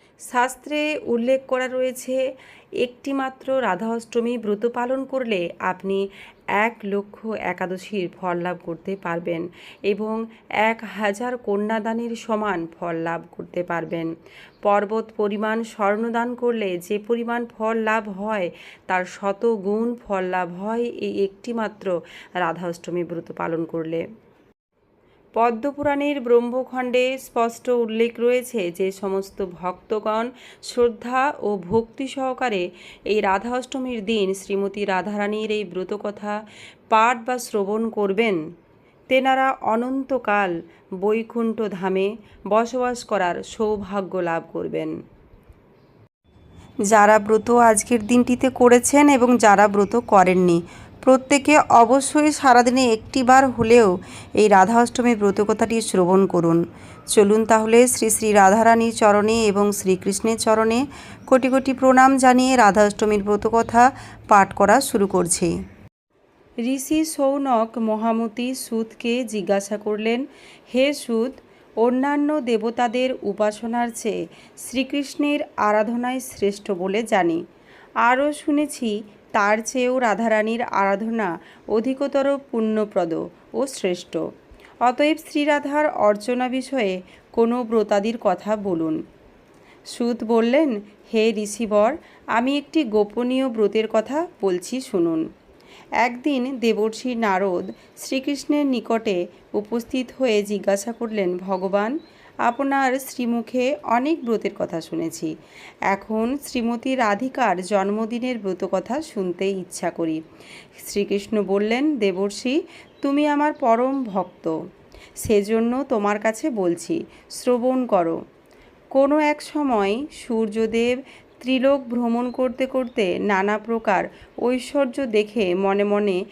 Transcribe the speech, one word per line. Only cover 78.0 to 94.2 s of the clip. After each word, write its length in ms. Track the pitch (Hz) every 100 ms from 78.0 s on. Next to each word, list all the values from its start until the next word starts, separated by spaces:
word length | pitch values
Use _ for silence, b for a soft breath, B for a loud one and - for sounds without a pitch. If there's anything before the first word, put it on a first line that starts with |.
| 233 254 294
শুনেছি, 720 | 294 - 294 294 - 226 208 214 B _
তার 260 | 220 202 220
চেয়েও 340 | 226 254 247 254
রাধারানীর 640 | 233 196 226 214 214 233
আরাধনা 800 | - - 196 196 220 226 190 165 B B -
অধিকতর 720 | 220 240 262 277 277 277 277 -
পুণ্যপ্রদ 800 | 233 220 214 214 202 170 160 - B B
ও 120 | 226 277
শ্রেষ্ঠ। 520 | - 190 180 - 165 165 - _ B B B
অতএব 360 | 240 247 294 311
শ্রীরাধার 760 | - 302 294 294 285 294 302
অর্চনা 580 | - 208 208 208 247 254
বিষয়ে 540 | 262 254 269 196 185 B B B
কোনো 320 | - 226 247
ব্রতাদির 540 | 226 226 208 208 214 233
কথা 360 | 202 180 208 214
বলুন।" 460 | 196 165 160 156 - _ - _ _ B B B
সুত 400 | - - 240 233
বললেন, 560 | 220 233 226 277 302 208 B B -
"হে 180 | 220 226 214
ঋষিবর, 600 | 208 - 220 208 220 320 B B B
আমি 320 | 226 254 285
একটি 260 | 277 320
গোপনীয় 640 | 240 214 208 233 247 262 262
ব্রতের 400 | 220 202 220 220
কথা 380 | 220 220 294